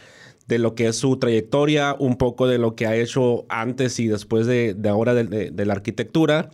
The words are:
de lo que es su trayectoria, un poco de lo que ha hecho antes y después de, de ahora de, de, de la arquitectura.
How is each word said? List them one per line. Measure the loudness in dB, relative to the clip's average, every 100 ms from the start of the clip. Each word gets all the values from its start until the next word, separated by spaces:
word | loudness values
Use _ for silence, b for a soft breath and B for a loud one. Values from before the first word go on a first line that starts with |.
| B B B B -4
de | 0
lo | 0 0
que | -2
es | 0
su | 0 0
trayectoria, | 2 2 2 0 2 2 0 0
un | -2 0
poco | -2 2 2
de | 2
lo | 0 0
que | 0
ha | 0
hecho | 0 0 0 0 -4
antes | -6 -4 -2 -2 0
y | -2
después | -2 0 0 2
de, | 2 0
de | -2 0
ahora | 0 2
de, | 2 0
de, | -4 -4
de | -4 -2
la |
arquitectura. | -2 -4 -6 -4 0 2 2 -2